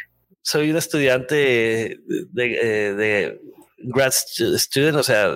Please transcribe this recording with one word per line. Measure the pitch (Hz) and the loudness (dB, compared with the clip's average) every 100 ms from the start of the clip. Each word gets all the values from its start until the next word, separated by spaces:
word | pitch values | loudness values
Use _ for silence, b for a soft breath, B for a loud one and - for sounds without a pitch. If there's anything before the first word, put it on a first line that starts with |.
| B _ _ _ | B _ _ _
"Soy | - 151 151 | -4 -2 0
una | 160 | -2
estudiante | 156 156 139 127 127 151 | -2 0 2 2 0 0
de, | 139 120 113 113 107 - 120 - - | 2 2 2 0 -4 -8 -8 -6 -6
de, | 110 123 98 | -4 -2 0
eh, | 113 107 104 | 0 0 -2
de | 101 107 104 76 - - - - _ | 0 0 0 -2 -6 -18 -20 -20 _
grad | 110 120 131 | -4 0 2
stu-, | - - - 117 107 | 0 -4 -2 0 0
student, | - 139 147 147 | 0 2 2 2
o | |
sea, | - 107 95 | 2 2 2